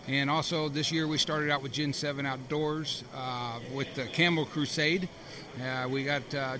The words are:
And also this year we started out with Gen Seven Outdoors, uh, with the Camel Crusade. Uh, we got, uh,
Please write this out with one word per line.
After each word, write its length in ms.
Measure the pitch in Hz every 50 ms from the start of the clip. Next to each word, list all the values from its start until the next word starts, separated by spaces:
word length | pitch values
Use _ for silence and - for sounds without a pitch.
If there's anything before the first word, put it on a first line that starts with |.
| - 131
And 220 | 135 139 139 139
also 400 | 151 160 143 - 170 156 151 151
this 200 | 139 151 147 143
year 160 | 165 160 160
we 120 | 151 156 -
started 320 | - - 156 151 151 147
out 120 | 147 139
with 120 | 135 135 117
Gen 180 | 147 151 143
Seven 340 | 131 - 151 147 139 139 139
Outdoors, 800 | 139 131 127 127 127 147 151 156 151 151 156 156 139 - - - - -
uh, 460 | 135 127 127 123 123 120 120 117 120 123 127 131
with 200 | 139 135 - -
the 100 | 139 127
Camel 400 | 113 - - 170 175 170 160 143
Crusade. 640 | - - 156 143 127 - 160 151 151 170 190 185 180 - - - - - - - - - 120
Uh, 260 | 127 131 131 131 127 127
we 160 | 131 139 135
got, 280 | 143 147 143 120 - 147
uh, 240 | 143 135 131 131